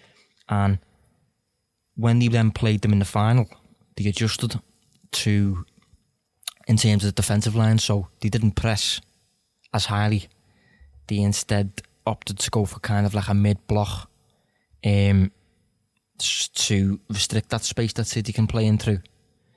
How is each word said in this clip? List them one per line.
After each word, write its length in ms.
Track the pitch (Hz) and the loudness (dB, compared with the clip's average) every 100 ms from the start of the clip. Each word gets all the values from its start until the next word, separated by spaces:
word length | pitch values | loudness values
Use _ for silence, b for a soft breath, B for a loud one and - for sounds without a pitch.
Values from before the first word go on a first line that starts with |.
| b b b b - | b b b b -4
And 300 | 104 98 95 _ _ _ _ _ _ _ _ _ _ _ - | 0 2 0 _ _ _ _ _ _ _ _ _ _ _ -2
when 220 | 117 120 | 2 4
they 100 | 120 | 2
then 220 | 117 113 | 2 2
played 300 | - 113 107 | 2 0 0
them 100 | 101 | 2
in 60 | 104 | 2
the 60 | 98 | 2
final, 420 | 107 107 123 104 - _ _ _ - | 0 2 2 0 -6 _ _ _ -6
they 120 | 101 | -4
adjusted 520 | 98 110 - 120 113 - _ _ _ - | 0 -2 -2 -4 -6 -12 _ _ _ -10
to, 520 | - 110 104 98 92 - _ _ _ _ _ _ _ - - - | -4 0 2 2 -2 -8 _ _ _ _ _ _ _ -16 -8 0
in 80 | 110 | 2
terms 260 | 110 101 | 4 2
of 100 | 101 | 0
the 80 | - | -2
defensive 340 | - 104 107 113 | 0 0 0 2
line, 220 | 110 110 | 4 4
so 300 | - 101 92 - | 2 -2 -4 -6
they 80 | 104 | -4
didn't 240 | 117 107 | 0 0
press 480 | - 117 107 - - - _ _ _ _ _ _ | 0 -2 -2 -2 -6 -10 _ _ _ _ _ _
as 140 | 110 - | -4 -2
highly. 420 | 104 104 104 - b b b b b b b - | 0 0 0 -4 b b b b b b b -6
They 100 | 104 | 0
instead 600 | 101 104 - 104 98 - - _ - | 0 0 -2 -2 -2 -8 -20 _ -6
opted 320 | 107 - 98 | -6 -8 -8
to 100 | - | -4
go 160 | 113 98 | -2 -2
for 120 | - | -4
kind 260 | - 104 101 | -2 0 0
of, 80 | |
like, 140 | 104 98 | -2 0
a 60 | |
mid-block, 760 | 101 104 104 - 107 101 - - _ _ _ _ _ _ _ | 2 2 0 -2 -2 -2 -6 -12 _ _ _ _ _ _ _
um, 480 | 104 101 101 98 95 - _ _ _ _ _ _ _ - | 0 2 4 4 2 -2 _ _ _ _ _ _ _ -10
s-, 280 | - - - | -6 -4 -6
to 520 | - - 101 98 101 - | -4 0 2 0 -2 -6
restrict 400 | 101 - 110 - | -6 -4 -4 -4
that 140 | 113 | -6
space 300 | - - 113 | -6 -4 -4
that 120 | - 113 | -4 -6
City 260 | 117 107 | -4 -4
can 120 | 107 110 | -2 -2
play 200 | 117 110 | 0 2
in 100 | 107 | 2
through. 240 | 113 98 - _ _ _ _ | 0 -2 -4 _ _ _ _